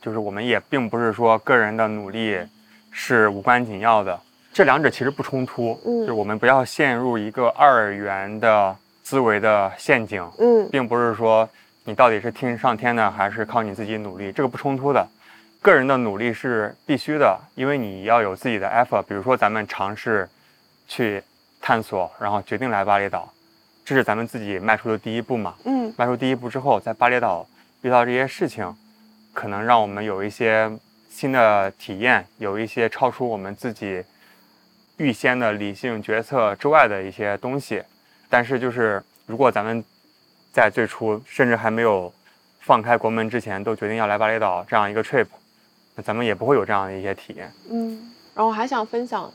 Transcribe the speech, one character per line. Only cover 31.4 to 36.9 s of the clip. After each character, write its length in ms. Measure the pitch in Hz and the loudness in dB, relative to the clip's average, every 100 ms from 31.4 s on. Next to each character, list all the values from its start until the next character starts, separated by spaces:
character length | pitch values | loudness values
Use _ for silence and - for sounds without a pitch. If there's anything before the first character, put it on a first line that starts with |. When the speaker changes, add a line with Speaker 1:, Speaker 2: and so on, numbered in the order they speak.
| 113 104 98 | 6 4 0
Speaker 1:
体 280 | - - 98 | -6 -12 -2
验， 260 | 117 113 92 _ | 2 2 0 _
有 200 | 107 101 | -6 -4
一 80 | 110 | -6
些 220 | - 113 | -2 -2
超 200 | - 131 | 0 -2
出 180 | 117 123 | -2 -6
我 100 | 107 | -6
们 180 | 95 101 | -8 -10
自 160 | 127 | -10
己 320 | 107 101 92 92 _ _ _ _ _ _ _ _ _ | -8 -8 -8 -10 _ _ _ _ _ _ _ _ _
预 160 | 151 | -4
先 260 | 113 135 127 | 0 0 0
的 140 | 120 | 0
理 200 | 104 101 | -2 -6
性 280 | 98 131 113 | -8 -8 -8
决 200 | 104 110 | -2 -4
策 320 | 113 135 110 101 | -2 0 0 0
之 120 | 143 | 2
外 200 | 156 | 4
的 120 | 127 | 4